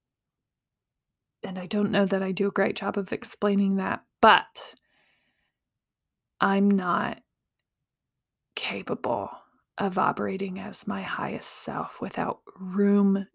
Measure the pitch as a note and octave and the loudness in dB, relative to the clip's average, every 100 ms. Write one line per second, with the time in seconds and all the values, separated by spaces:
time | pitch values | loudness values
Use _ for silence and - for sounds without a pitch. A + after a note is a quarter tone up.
0 | _ _ _ _ _ _ _ _ _ _ | _ _ _ _ _ _ _ _ _ _
1 | _ _ _ _ G3 F#3 F3+ G#3 G#3 - | _ _ _ _ -10 -8 -4 0 2 2
2 | G3 F#3+ F#3+ F#3 G3+ - G3 - G3 - | 2 0 0 0 0 2 0 -2 -4 -4
3 | F#3+ - - - G#3 G3 G3 G3 F#3+ - | -4 -4 -6 -2 2 2 2 0 -2 -6
4 | - _ A3 F#3 - - - - _ _ | -8 _ 6 6 2 -10 -16 -18 _ _
5 | _ _ _ _ _ _ _ _ _ _ | _ _ _ _ _ _ _ _ _ _
6 | _ _ _ - G3 G3 G3+ G3 F3+ E3+ | _ _ _ -2 0 4 4 4 2 0
7 | - - _ _ _ _ _ _ _ _ | -2 -6 _ _ _ _ _ _ _ _
8 | _ _ _ _ _ - - F#3+ F#3 - | _ _ _ _ _ -10 -8 -8 -6 -6
9 | - A#2+ - - - _ _ - G3 F#3 | -2 -4 -4 -10 -20 _ _ -6 -4 0
10 | - - G3+ F#3+ G3 F#3 F#3+ F#3+ - G3 | 0 0 -4 -4 -6 -8 -8 -6 -6 -6
11 | F#3+ - G3 - - - - - - - | -6 -6 -6 -4 -2 0 -2 -4 -8 -10
12 | - - - - - - F#3 F#3 G3+ G3+ | -8 -4 -4 -6 -12 -14 -4 2 4 6
13 | G3 G3 G3 | 6 2 -2